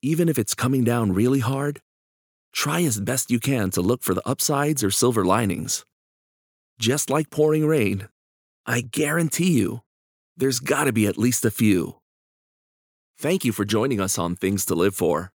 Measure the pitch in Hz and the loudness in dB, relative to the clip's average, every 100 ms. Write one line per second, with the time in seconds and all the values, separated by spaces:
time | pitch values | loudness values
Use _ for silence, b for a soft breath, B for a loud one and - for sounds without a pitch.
0 | 131 160 170 147 110 - 127 135 117 120 | 0 0 2 2 -2 -2 0 2 2 2
1 | 107 92 120 139 117 135 143 147 _ _ | 2 2 2 2 0 -2 -4 -8 _ _
2 | _ _ _ _ _ - 143 160 170 104 | _ _ _ _ _ -6 -2 0 0 0
3 | 101 127 - 120 123 135 95 92 90 123 | -2 -4 0 -2 0 0 0 0 0 0
4 | - 92 - 139 - 143 147 147 101 98 | 0 -4 -2 -4 0 0 0 0 0 2
5 | 123 113 90 101 113 87 78 - - _ | 2 2 4 4 2 -2 -4 -8 -8 _
6 | _ _ _ _ _ _ _ _ 110 143 | _ _ _ _ _ _ _ _ -2 -2
7 | - 139 156 - 151 156 156 156 104 98 | 0 -2 -2 0 2 2 2 2 0 -2
8 | 98 _ _ _ _ _ - 120 123 - | -8 _ _ _ _ _ -4 -4 -2 -4
9 | 147 160 165 - 175 147 95 120 _ _ | -2 0 -2 0 2 2 0 -4 _ _
10 | _ _ _ _ 135 123 123 143 147 110 | _ _ _ _ -2 -2 -2 0 0 2
11 | 104 - 117 123 117 - 110 95 82 - | 0 2 0 2 -2 2 2 2 0 -8
12 | _ _ _ _ _ _ _ _ _ _ | _ _ _ _ _ _ _ _ _ _
13 | _ _ 143 185 127 104 101 110 127 117 | _ _ -2 0 0 -2 0 0 0 0
14 | 95 - 87 87 95 98 - 82 95 98 | -2 -2 -2 -2 -2 -2 -2 2 0 2
15 | 82 76 90 | 0 0 -4